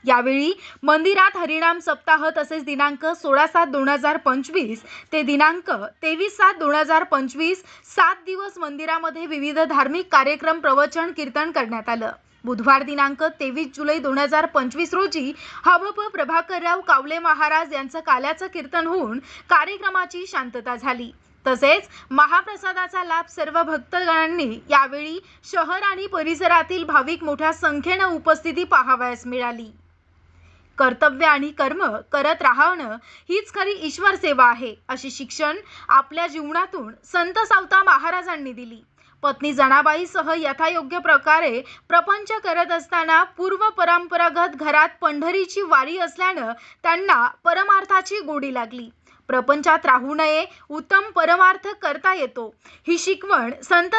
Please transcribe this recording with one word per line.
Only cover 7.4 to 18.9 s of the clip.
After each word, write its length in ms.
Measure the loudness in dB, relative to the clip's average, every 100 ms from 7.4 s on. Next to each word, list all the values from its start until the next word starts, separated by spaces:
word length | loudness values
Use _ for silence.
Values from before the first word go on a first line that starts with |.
| -4 -4 -8 -20 _ 2
सात 280 | 2 2 -8
दिवस 320 | -10 -10 -10
मंदिरामध्ये 680 | -10 -8 -4 -4 -4 -8 -8
विविध 320 | -6 -4 -2
धार्मिक 540 | 0 2 2 0 2
कार्यक्रम, 480 | 4 4 0 -2 0
प्रवचन, 520 | 2 2 2 0 -4
कीर्तन 380 | -6 -6 -4 -2
करण्यात 380 | -2 -4 -6 -6
आलं. 220 | -6 -6 -10 _ _
बुधवार 380 | -8 -2 4 4
दिनांक 400 | 2 -2 -2 0 -4 -2
तेवीस 260 | -6 -6 -8
जुलै 240 | -6 -2 -2
दोन 200 | -2 -2
हजार 280 | 0 0 0
पंचवीस 460 | -2 -2 -4 -2
रोजी 380 | 0 -2 -2 -6 -8 -16 0
हभप 360 | 4 4 2 -8 -8
प्रभाकरराव 680 | -6 -2 -2 -2 -4 -2 -2
कावले 380 | 2 2 2 -4
महाराज 540 | 0 0 2 0 -2
यांचं 260 | -8 -8 -10
काल्याचं 460 | 0 0 0 -6 -8
कीर्तन 400 | -10 -4 -4
होऊन 320 | -2